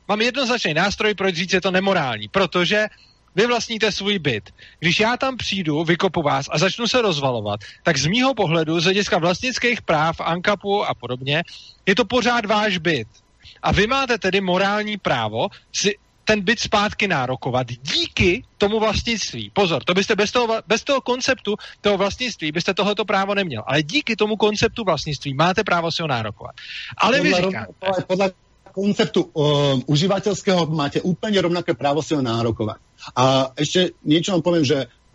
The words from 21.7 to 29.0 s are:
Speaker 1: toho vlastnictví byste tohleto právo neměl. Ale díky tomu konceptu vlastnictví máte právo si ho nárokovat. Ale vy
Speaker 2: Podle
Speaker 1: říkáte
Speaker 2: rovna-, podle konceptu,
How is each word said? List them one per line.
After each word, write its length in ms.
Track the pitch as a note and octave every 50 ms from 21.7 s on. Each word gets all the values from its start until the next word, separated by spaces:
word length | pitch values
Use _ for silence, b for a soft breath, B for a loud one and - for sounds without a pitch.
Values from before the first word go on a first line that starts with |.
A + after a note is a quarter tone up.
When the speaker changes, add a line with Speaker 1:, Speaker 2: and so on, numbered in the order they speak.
| B B
Speaker 1:
toho 160 | - G3+ G3+
vlastnictví 560 | F3+ G3+ G3 - - B3+ A#3+ - - E3 D3+
byste 220 | D3+ F3 - G3 F#3
tohleto 300 | - F#3+ G#3 G#3 G#3+ G#3+
právo 300 | F#3+ G#3 F#3+ G3 G3 G3+
neměl. 280 | G3+ G3 E3+ B2 G#2+ -
Ale 160 | - C3+ D#3
díky 340 | D#3 D3 A3+ D4+ - - A3
tomu 200 | - G#3+ G#3 A3
konceptu 480 | F#3+ G#3+ G#3 G#3+ - A3+ A3 - A#3 A3
vlastnictví 500 | F#3+ D#3+ C#3+ - D#3+ C#3+ - - C#3+ C3
máte 300 | C#3 E3 F3+ F#3 A3 G3+
právo 280 | F#3 F3+ E3+ E3 E3
si 100 | - -
ho 60 | E3 D3+
nárokovat. 460 | C3 A#2 A2 G#2 - - A#2+ A#2+ - B B B B B B B B -
Ale 220 | - A3 B3+ D4
vy 100 | - -
Speaker 2:
Podle 180 | F#3+ F3+ F3+ F#3+
Speaker 1:
říkáte 220 | F#3+ - - - - _
Speaker 2:
rovna-, 200 | F#3 F#3+ F#3+ F3+ -
podle 260 | - F#3 F#3 G3 F#3+ - _ _ _ _ _ _ -
konceptu, 580 | - G3 G3 G#3 G3+ -